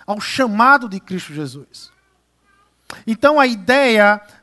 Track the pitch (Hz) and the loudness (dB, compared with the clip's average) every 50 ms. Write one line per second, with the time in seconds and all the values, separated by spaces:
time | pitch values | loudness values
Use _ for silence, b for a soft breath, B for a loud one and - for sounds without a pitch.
0 | b - 208 208 - - - 269 262 226 202 214 240 262 285 277 247 208 190 190 | b -10 -8 -8 -8 -6 -4 -2 -2 -2 0 2 4 4 4 2 0 -4 -12 -12
1 | - - - 175 - - 147 151 151 131 123 143 127 _ - - - - _ _ | -12 -10 -10 -10 -10 -10 -10 -10 -10 -10 -12 -16 -20 _ -20 -20 -20 -20 _ _
2 | _ _ _ _ _ _ _ _ _ _ _ _ _ _ _ _ _ B B B | _ _ _ _ _ _ _ _ _ _ _ _ _ _ _ _ _ B B B
3 | B 226 226 - - 285 302 294 269 254 233 202 180 240 254 277 277 247 226 214 | B -8 -2 0 2 2 4 4 2 2 0 -4 -2 0 0 2 2 2 4 4
4 | 208 208 208 208 b b b b | 4 4 2 0 b b b b